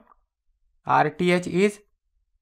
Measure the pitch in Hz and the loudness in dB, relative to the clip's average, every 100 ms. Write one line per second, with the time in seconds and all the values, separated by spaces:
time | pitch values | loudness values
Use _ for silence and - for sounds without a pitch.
0 | _ _ _ _ _ _ _ _ - 139 | _ _ _ _ _ _ _ _ 0 0
1 | 147 151 180 180 180 170 202 202 _ _ | 0 -2 -2 -2 -2 0 0 -2 _ _
2 | _ _ _ _ | _ _ _ _